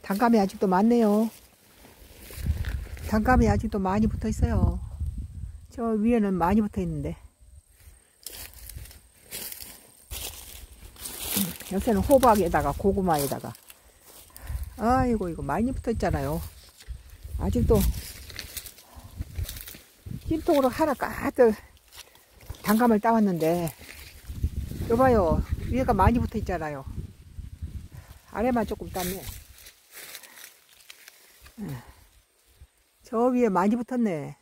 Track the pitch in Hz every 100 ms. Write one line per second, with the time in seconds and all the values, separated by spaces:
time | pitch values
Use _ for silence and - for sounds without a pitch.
0 | - 202 240 233 196 - 202 185 220 240
1 | 220 208 226 - - _ _ - - -
2 | - - - - - - - - - -
3 | - 220 220 254 226 202 220 214 190 196
4 | 220 - 220 214 240 220 - - - -
5 | - - - - - - - - 233 220
6 | 220 240 208 185 170 208 208 - 175 156
7 | 143 170 - _ - - _ _ - -
8 | _ _ - - - - - - - -
9 | _ _ - - - - - - - _
10 | _ - - - - - - - - -
11 | - - - - 190 - - 190 262 202
12 | 185 277 262 214 170 170 143 143 202 196
13 | 185 156 139 123 - 113 - - - _
14 | - - - - - - - - 226 254
15 | 254 220 185 160 139 151 233 262 - 226
16 | 190 151 139 160 - - - - - -
17 | - - - - 196 247 226 220 180 -
18 | - - - - - - - - - -
19 | - - - - - - - - - _
20 | - - - 320 320 294 262 226 311 254
21 | - - 262 - 240 208 - - _ -
22 | - - _ - - - - 220 240 214
23 | 226 226 208 175 156 175 170 - - -
24 | - - - - - - - - - 233
25 | 262 233 170 175 - - - 233 262 208
26 | 196 240 233 220 202 175 156 143 135 -
27 | - - - - - - - - - -
28 | - - _ - 240 247 208 214 175 190
29 | 180 190 - - - - - _ _ -
30 | - - - - - _ _ _ - -
31 | - _ - - - - 196 131 - -
32 | - _ _ _ _ _ - _ _ _
33 | - 233 247 247 240 185 196 240 240 254
34 | 220 160 139 143